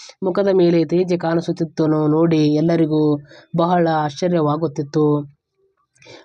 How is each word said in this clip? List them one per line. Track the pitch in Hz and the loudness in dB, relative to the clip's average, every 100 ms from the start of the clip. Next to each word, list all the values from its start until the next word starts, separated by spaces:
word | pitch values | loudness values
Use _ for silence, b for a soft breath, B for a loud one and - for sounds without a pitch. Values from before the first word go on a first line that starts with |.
| B B | B B
ಮುಖದ | 190 185 196 | -4 -2 2
ಮೇಲೆ | 190 175 170 | 4 4 2
ತೇಜ | 151 170 180 175 | 2 0 0 -2
ಕಾಣಿಸುತ್ತಿತ್ತನು. | 165 165 165 165 160 - 156 156 151 | -2 -2 -4 -6 -6 -2 0 2 2
ನೋಡಿ | 156 170 156 151 | 2 2 2 2
ಎಲ್ಲರಿಗೂ | 151 165 165 156 156 151 147 B B B 165 | 2 0 0 0 0 0 -2 B B B -2
ಬಹಳ | 170 180 165 | 0 0 0
ಆಶ್ಚರ್ಯವಾಗುತ್ತಿತ್ತು. | 156 151 143 180 175 147 151 165 147 143 156 151 147 143 _ _ _ _ _ _ _ B B | 0 -4 -4 -2 0 0 -2 -4 -6 -4 0 0 0 -4 _ _ _ _ _ _ _ B B